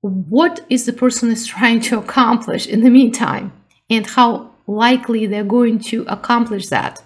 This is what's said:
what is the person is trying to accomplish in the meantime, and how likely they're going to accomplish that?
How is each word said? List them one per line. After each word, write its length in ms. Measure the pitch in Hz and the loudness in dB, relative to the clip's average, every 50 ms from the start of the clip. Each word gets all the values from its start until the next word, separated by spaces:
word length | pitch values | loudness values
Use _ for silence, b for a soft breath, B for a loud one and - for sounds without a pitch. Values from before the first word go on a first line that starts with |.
what 580 | - 202 190 190 175 147 202 262 330 349 339 - - - | -6 -4 -4 -6 -6 0 2 2 2 2 0 -4 -6 -4
is 160 | 247 254 - | -4 -2 -2
the 80 | 240 | -4
person 380 | 233 - 254 254 247 - - 233 | -4 0 0 0 0 0 -2 -2
is 160 | 226 226 - | -2 -2 -4
trying 340 | - - 190 247 254 233 226 226 | -12 -4 0 2 2 2 2 0
to 120 | - 247 | -2 -4
accomplish 680 | 214 208 - - 269 254 226 240 233 - - - - - | -4 -4 -4 0 0 2 2 2 0 -2 -4 -6 -6 -6
in 160 | - - 208 | -2 0 4
the 80 | 220 254 | 4 8
meantime, 640 | 240 262 269 226 226 - 226 - - - 202 190 - - _ _ _ _ _ _ | 8 8 6 6 2 -2 -4 -4 -4 -6 -8 -12 -14 -18 _ _ _ _ _ _
and 180 | 226 220 208 | -2 -2 -2
how 440 | - - 262 247 233 226 - - - _ _ _ | -2 2 4 4 4 2 -2 -8 -14 _ _ _
likely 580 | - 208 214 233 240 254 254 247 - 233 226 214 | -8 -2 0 2 2 2 2 0 -2 -2 -2 -2
they're 280 | 202 208 208 214 202 214 247 | -2 -4 -4 -2 0 2 2
going 200 | 240 233 226 220 | 2 2 0 -2
to 260 | 226 - - 226 - | -4 -4 -6 -6 -6
accomplish 600 | - 208 220 - - 240 233 233 226 214 196 190 - | -6 -8 -8 -2 0 0 0 0 -2 -4 -8 -6 -4
that? 340 | - 104 64 67 - - _ | -4 -4 -4 -4 -10 -12 _